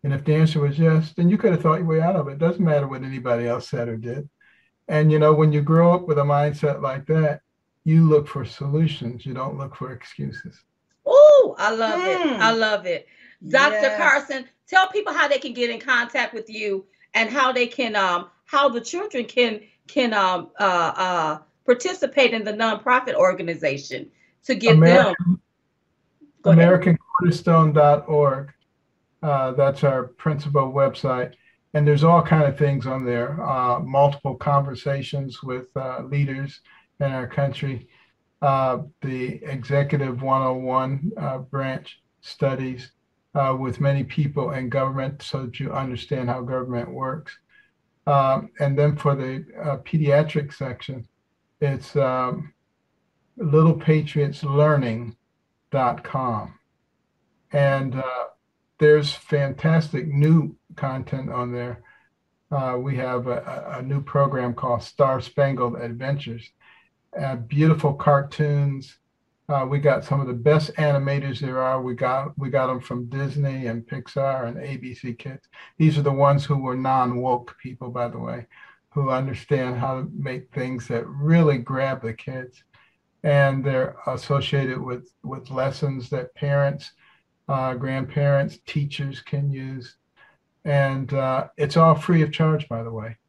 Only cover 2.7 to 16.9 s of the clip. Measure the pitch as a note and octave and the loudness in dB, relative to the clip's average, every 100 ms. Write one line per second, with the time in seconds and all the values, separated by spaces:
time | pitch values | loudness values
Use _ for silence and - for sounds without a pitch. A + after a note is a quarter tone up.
2.7 | D3 C#3 B2+ C3 C3+ B2+ A#2 A#2 A#2 - | 2 0 -6 -8 -8 -2 -2 0 -4 -6
3.7 | B2+ A#2 A2+ A#2 B2+ D3 _ _ _ _ | -6 -6 -6 -8 -10 -10 _ _ _ _
4.7 | _ - D3+ D#3 D3+ D3+ D3+ D#3 D3 C#3+ | _ -2 2 4 6 6 6 4 4 4
5.7 | D#3+ E3+ F3 F3 D3 C#3+ C#3+ D3 C#3+ D3+ | 6 6 4 2 0 2 2 2 0 -2
6.7 | C#3 C#3+ C3+ C#3 D#3+ D3+ D3 _ _ _ | -2 -4 -6 0 2 2 0 _ _ _
7.7 | _ - D#3+ D#3+ D3+ D3 C#3 A2+ - C#3 | _ 2 6 6 6 2 -8 -10 -8 -4
8.7 | D3+ D#3 - A#2 B2 C3+ B2+ C3+ C#3+ C3 | 0 0 -2 -8 -10 -10 -8 -8 -8 -12
9.7 | - B2+ A#2+ - - C3+ A#2 - _ _ | -12 -12 -12 -18 -10 -10 -10 -18 _ _
10.7 | _ _ _ - C5 D5+ C#5+ B4 - G#3 | _ _ _ 6 10 12 12 8 2 -2
11.7 | A4+ A3+ F4 F#4 F#4 E4 A#3 A3 A3+ A3 | 0 0 0 0 0 0 2 2 4 2
12.7 | G#3 F3+ E3 - _ - _ D#3+ C4 D4 | 0 -4 -6 -8 _ -20 _ 0 4 4
13.7 | G#3+ C4+ G#3+ E4 C#4+ C#4+ C4+ B3+ _ _ | 4 0 2 4 2 0 -10 -10 _ _
14.7 | F#4 F#4+ G4+ G4+ D#4+ D4 C4+ C4 A#3+ A#3+ | 2 4 0 -4 0 0 0 -2 -4 -4
15.7 | A3+ C4+ B3 A#3+ - A3+ A#3 A3 A3 G#3 | -4 -2 -2 0 -4 -4 -6 -12 -8 -6
16.7 | G3 - | -6 -8